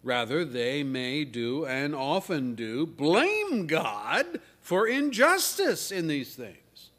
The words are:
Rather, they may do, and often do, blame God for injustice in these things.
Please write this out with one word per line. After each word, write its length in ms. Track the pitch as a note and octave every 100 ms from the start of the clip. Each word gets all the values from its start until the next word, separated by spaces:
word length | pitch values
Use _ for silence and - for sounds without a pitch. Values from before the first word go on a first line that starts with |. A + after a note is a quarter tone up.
Rather, 420 | A#2+ B2 A#2 D3 E3
they 380 | B2 A#2+ C#3
may 420 | C#3+ C3 B2+ C#3+ D3
do, 380 | A#2+ A#2 C3+ D3+
and 280 | C3 C#3+
often 640 | C#3+ C3+ F3+ F#3+ E3+ B2+ A#2
do, 320 | A2+ A#2+ D#3+
blame 800 | - D3 F#3+ E4+ G#4+ G4+ B3+ E3+
God 760 | D#3 A#2 G#2 A2+ E3+ E4 E4 - _
for 280 | - F3+ A3
injustice 1040 | B3 D4 A3 C#4+ F#4 - - F#4 F#3 -
in 160 | F#3+ E3
these 260 | C#3+ B2+ -
things. 540 | A2+ F2+ _ - -